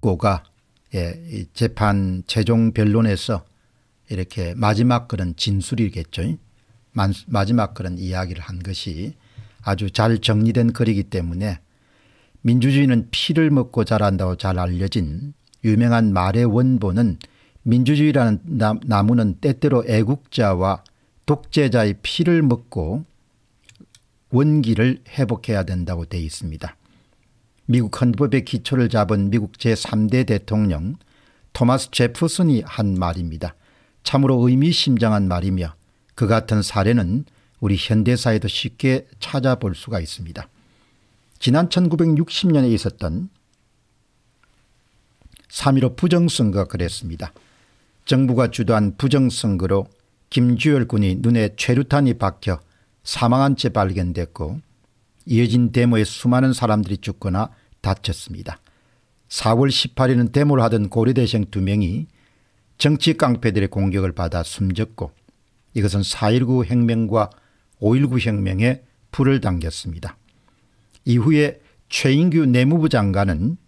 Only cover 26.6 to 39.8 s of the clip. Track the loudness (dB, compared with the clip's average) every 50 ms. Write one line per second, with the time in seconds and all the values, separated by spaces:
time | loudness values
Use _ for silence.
26.6 | -12 -14 -16 _ _ _ _ _ _ _ _ _ _ _ _ _ _ _ _ _
27.6 | _ 0 0 2 2 0 -2 -2 0 0 2 0 0 0 0 -2 -2 -2 -8 -8
28.6 | -4 -2 0 0 0 2 2 0 0 2 2 0 0 2 0 0 -2 -4 -10 -4
29.6 | -2 0 0 0 -2 -4 -2 0 0 2 2 0 0 0 -2 -2 -2 -2 -2 0
30.6 | 2 0 0 -2 -4 -6 -8 -10 _ _ _ _ _ _ _ _ _ _ _ 0
31.6 | 2 2 2 0 -2 -6 -2 -2 -2 -2 0 -2 -4 -2 0 0 2 2 2 2
32.6 | 0 -4 -6 -4 -2 -2 0 0 -2 -2 -4 -4 -6 -8 -8 -8 -10 -10 -10 _
33.6 | _ _ _ _ _ _ _ _ _ -2 0 2 2 4 4 4 4 4 4 4
34.6 | 4 2 2 0 0 0 2 2 2 2 2 2 0 0 -2 -2 -2 -2 -2 -2
35.6 | -4 -6 -8 _ _ _ _ _ _ _ _ -2 0 2 2 0 2 0 0 0
36.6 | 0 -2 -2 0 2 2 2 2 2 0 -2 -2 -4 -6 _ _ _ _ _ _
37.6 | -2 -2 0 -2 0 0 0 2 2 2 0 0 0 0 0 0 -2 -4 -6 -6
38.6 | -8 -8 -10 _ 0 0 0 0 -2 _ -16 -16 -14 -6 -6 -2 0 0 -2 0
39.6 | -2 -6 -6 -6